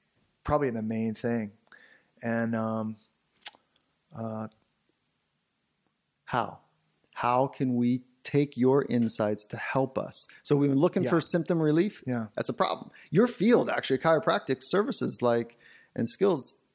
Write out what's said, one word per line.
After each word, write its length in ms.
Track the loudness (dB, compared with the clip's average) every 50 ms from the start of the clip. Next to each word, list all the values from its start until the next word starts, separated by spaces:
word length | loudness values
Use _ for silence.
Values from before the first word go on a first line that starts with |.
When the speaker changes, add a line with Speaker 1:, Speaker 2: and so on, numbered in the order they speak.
| _ _ _ _ _ _ _ _ _
Speaker 1:
probably 260 | -2 0 0 0 -2
the 120 | -2 -4
main 320 | -4 -4 -4 -2 -2 -4 -4
thing. 380 | -4 -4 -4 -2 -4 -4 -8 -12 _ _ _ -20 -20 -20 -20 -20 _ _ _ _ _
And, 320 | -6 -4 -2 -2 -2 -2 -2
um, 420 | -2 -2 -2 -4 -4 -4 -6 -8 -10 _ _ _ _ _ _ _ _ -16 -16 -16 _ _ _ _ _ _ _ _ _ _ _ -14
uh, 300 | -10 -10 -8 -8 -10 -10 -12 -14 _ _ _ _ _ _ _ _ _ _ _ _ _ _ _ _ _ _ _ _ _ _ _ _ _ _ _ _ _ _ _ _ _ _
Speaker 2:
How? 360 | -4 -2 -2 -2 -2 -6 -14 _ _ _ _ _ _ _ _ _ _ _
How 320 | -4 0 2 2 2 2
can 280 | 0 -2 -2 -2 0 0
we 280 | 2 2 2 0 0 -4 _ _ _
take 340 | -6 -2 0 0 0 0 0
your 280 | 2 2 4 4 4 2 2
insights 580 | 0 2 2 2 2 0 0 0 0 -2 -4 -4
to 80 | -6
help 420 | -8 -8 -2 0 0 0 0 -2 -6
us? 300 | -6 -4 -4 -6 -6 -6 -8 -8
So 140 | -2 0 2
we've 140 | 2 4 2
been 80 | 4 2
looking 240 | 2 2 2 0 0
Speaker 1:
Yeah. 60 | 2
Speaker 2:
for 100 | 2 2
symptom 400 | 4 2 2 2 0 0 0 2
relief. 420 | 2 2 4 2 2 0 -2 -6 -6
Speaker 1:
Yeah. 200 | -4 -4 -4 -4 -6 -6
Speaker 2:
That's 120 | -4 -4 -2
a 40 |
problem. 380 | -2 0 -2 -2 -2 -4 -8 -14 -20 -20 -10 0
Your 160 | 2 4 4
field, 440 | 2 2 2 4 4 4 4 4 2
actually, 280 | -2 -4 -2 -2 -2 0
chiropractic 640 | 2 2 2 2 2 0 0 0 -2 -4 -4 -2
services, 600 | 0 0 0 0 0 0 -2 -2 -2 -2 -2 0
like, 360 | 0 2 2 0 -2 -4 -10 _ -20 -20 -20 -20 -20 _ _
and 120 | -2 -2 0
skills, 500 | 0 2 2 2 2 2 0 -2 -2 -6 _ _